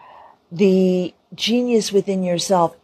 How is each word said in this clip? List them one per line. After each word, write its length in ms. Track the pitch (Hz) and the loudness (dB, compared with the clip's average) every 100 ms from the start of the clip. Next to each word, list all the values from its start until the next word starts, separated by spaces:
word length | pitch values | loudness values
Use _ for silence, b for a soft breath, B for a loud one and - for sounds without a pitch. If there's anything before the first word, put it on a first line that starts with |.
| B B B B - | B B B B -12
the 640 | 165 196 190 185 180 180 _ _ | 0 2 4 2 0 -4 _ _
genius 600 | 180 - 240 247 233 202 | -8 -2 -2 0 0 0
within 320 | 202 190 190 | -2 0 -4
yourself, 500 | 180 175 165 185 170 - | -2 -2 0 0 0 -2